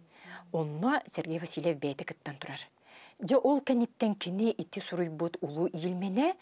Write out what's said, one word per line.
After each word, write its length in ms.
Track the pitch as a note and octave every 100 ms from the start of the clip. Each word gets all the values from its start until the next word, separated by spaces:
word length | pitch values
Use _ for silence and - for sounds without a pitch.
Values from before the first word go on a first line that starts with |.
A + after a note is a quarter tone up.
| - - F3+ - -
Онно 480 | E3 D3+ D3+ A#3 D4 -
Сергей 320 | - D#3+ D#3+
Васильев 400 | E3 - E3 D3
бэйэтэ 260 | D3 C#3
кыттан 320 | - - D3 C#3
турар. 200 | C#3+ C#3 - _ _ - - -
Дьэ 180 | F#3 C4
ол 260 | C4 C#4+
кэнниттэн 520 | - B3 A#3 - A3
кини 360 | G3+ F3+ F#3+ A3+
ити 280 | - E3 G3+
суруйбут 580 | - F3+ E3+ D#3 E3+ -
улуу 280 | C#3+ D3 F3+
иилмене 640 | E3 F3+ F3+ G3 G3 D#4+ F#4+